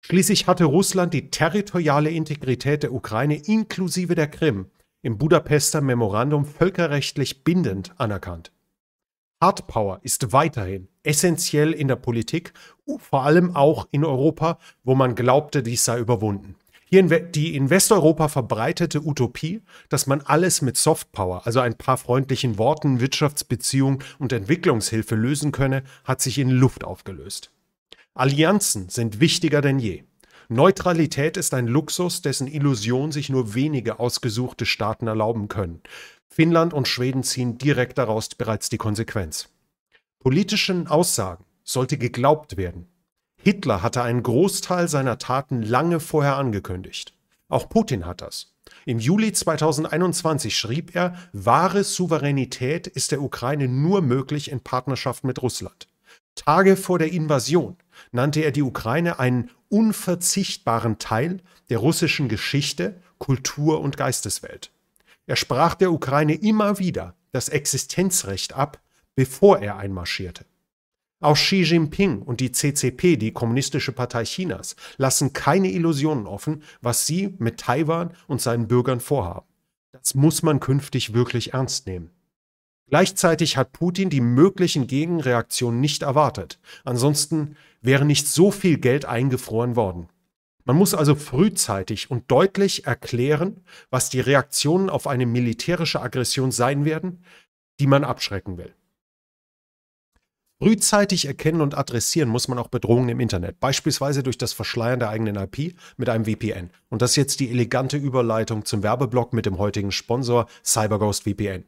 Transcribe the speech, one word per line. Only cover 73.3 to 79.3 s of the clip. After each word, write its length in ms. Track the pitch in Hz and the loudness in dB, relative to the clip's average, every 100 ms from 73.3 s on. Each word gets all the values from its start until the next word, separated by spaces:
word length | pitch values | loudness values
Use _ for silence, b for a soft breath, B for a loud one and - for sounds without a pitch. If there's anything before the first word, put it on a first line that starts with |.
Kommunistische 600 | - 117 120 131 147 - | -2 -2 0 -2 -4 -6
Partei 320 | 123 123 120 | -6 -6 -4
Chinas, 520 | 110 - 185 95 - - B B | -6 -6 -6 -6 -10 -16 B B
lassen 360 | 131 - 135 | 0 0 0
keine 380 | - - 170 185 | 0 2 4 2
Illusionen 560 | 190 165 147 151 147 98 | 2 0 2 0 -2 -4
offen, 340 | 101 - 151 B B | -8 -6 -6 B B
was 280 | 120 117 - | -2 -2 -2
sie 260 | 165 196 - | -2 -4 -2
mit 180 | 117 - | -4 -4
Taiwan 540 | - 127 156 165 175 b b | -2 0 0 -2 -4 b b
und 120 | 127 | -4
seinen 280 | - 117 110 | 0 -2 2
Bürgern 320 | 123 123 127 | 2 2 -2
vorhaben. 480 | - 139 90 | -2 -2 -2